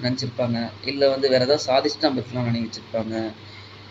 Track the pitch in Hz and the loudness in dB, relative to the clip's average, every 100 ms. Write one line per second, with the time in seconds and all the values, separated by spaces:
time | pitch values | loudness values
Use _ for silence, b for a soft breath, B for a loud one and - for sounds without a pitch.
0 | 127 127 127 127 120 117 113 - 131 139 | -2 -2 -4 -2 0 0 -4 -6 -6 2
1 | 139 135 135 127 127 151 - 131 147 - | 4 4 4 4 4 2 4 2 2 0
2 | 151 127 - 123 120 117 113 - - 113 | 0 0 -2 -2 0 0 -2 -8 -6 -4
3 | 110 113 110 - B B B B - | -4 -4 -6 -8 B B B B -18